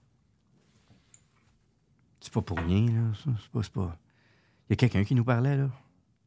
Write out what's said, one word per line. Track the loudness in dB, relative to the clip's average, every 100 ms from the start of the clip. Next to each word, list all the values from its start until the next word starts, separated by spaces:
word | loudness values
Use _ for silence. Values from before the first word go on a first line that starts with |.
| _ _ _ _ _ _ _ _ _ _ _ -20 _ _ _ _ _ _ _ _ _ _
C'est | -6
pas | -4
pour | -4 -4
rien, | 0 2 2
là, | 2 0 -4
ça, | -4 -4
c'est | -4
pas, | -6
c'est | -6
pas. | -4 -6 -8 _ _ _ _ _ _ -4
Il |
y |
a | 2
quelqu'un | 2 2
qui | 2 2
nous |
parlait, | 2 2 2 0
là, | -2 -6 _ _ _ _